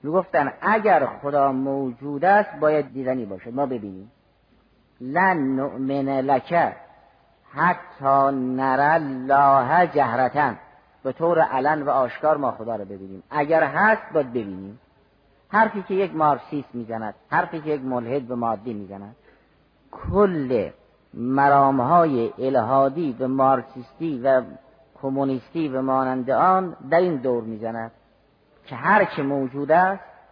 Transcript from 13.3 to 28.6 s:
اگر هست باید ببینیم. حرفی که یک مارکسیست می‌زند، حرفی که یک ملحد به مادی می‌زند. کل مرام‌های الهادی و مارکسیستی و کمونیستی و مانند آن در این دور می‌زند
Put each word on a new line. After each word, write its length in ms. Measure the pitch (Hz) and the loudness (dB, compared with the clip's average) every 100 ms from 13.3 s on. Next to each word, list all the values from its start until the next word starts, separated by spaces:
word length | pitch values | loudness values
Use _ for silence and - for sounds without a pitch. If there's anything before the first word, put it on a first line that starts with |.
اگر 320 | 147 147 160 | -4 0 2
هست 500 | 151 147 208 214 - | 2 2 2 2 0
باید 160 | 160 135 | -2 -2
ببینیم. 480 | 120 101 95 95 110 _ _ _ _ _ _ _ | -4 -6 -10 -14 -16 _ _ _ _ _ _ _
حرفی 340 | 208 220 208 | 0 2 0
که 120 | 185 | -4
یک 200 | 190 190 | -2 -2
مارکسیست 600 | 156 151 135 - 147 131 | 2 2 2 -2 -10 -8
می‌زند، 400 | 120 113 113 110 - _ | -12 -8 -8 -8 -12 _
حرفی 320 | 151 180 170 | -2 -2 -6
که 100 | 151 | -6
یک 100 | 151 | -6
ملحد 480 | 131 123 117 139 120 | -4 -6 -4 -6 -4
به 60 | |
مادی 400 | 123 117 110 117 | -4 -4 -4 -6
می‌زند. 420 | 107 98 98 101 113 _ _ _ _ _ _ _ | -12 -12 -14 -16 -20 _ _ _ _ _ _ _
کل 800 | - - 185 202 170 131 123 87 - _ _ _ | -14 -4 2 2 2 -2 -2 -2 -8 _ _ _
مرام‌های 1160 | - 120 135 139 143 139 135 123 175 165 131 113 - | -8 -2 2 4 6 4 4 4 4 4 2 -2 -2
الهادی 800 | 131 131 113 135 139 139 160 120 | -2 0 2 2 2 0 -6 -4
و 80 | 131 | -4
مارکسیستی 920 | 135 131 135 120 - 123 _ 165 139 | 2 2 2 -2 -14 -18 _ -6 -2
و 180 | 127 131 110 71 _ _ _ _ | 2 2 0 -14 _ _ _ _
کمونیستی 680 | 135 135 139 131 - 165 156 | -6 -2 -2 -2 -6 -6 -4
و 140 | 131 | -2
مانند 480 | 131 131 131 131 123 | 0 0 0 -2 0
آن 460 | 123 170 185 185 - 131 | 2 4 2 0 -10 0
در 80 | 165 | 2
این 180 | 180 151 | 2 0
دور 260 | 131 120 | -2 -2
می‌زند 480 | 110 110 113 113 113 _ _ _ _ _ _ _ | -4 -8 -8 -8 -10 _ _ _ _ _ _ _